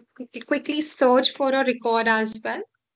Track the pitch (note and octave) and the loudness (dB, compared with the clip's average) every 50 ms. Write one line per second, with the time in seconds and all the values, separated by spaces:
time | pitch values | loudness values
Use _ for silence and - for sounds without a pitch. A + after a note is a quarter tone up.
0 | _ _ _ - B3 - - A#3 - - D4 C#4 - D4 D4 D4+ D4+ - - - | _ _ _ -18 -18 -16 -14 -14 -4 -2 -2 -2 -2 -4 -4 -4 -4 -4 0 2
1 | C4+ B3 B3 C4+ C4 - - - C#4 C4 C4 C4+ C4 B3 B3 B3 - A#3 A3+ A#3 | 4 4 6 4 2 0 -2 -2 -2 0 2 2 0 0 -2 -2 -2 0 0 2
2 | A3 A3+ A3 A3 A3 A3 A3 - - A3 A#3+ F4+ A4 _ _ _ _ _ _ | 2 2 2 0 0 -4 -6 -8 -8 -8 -8 -8 -12 _ _ _ _ _ _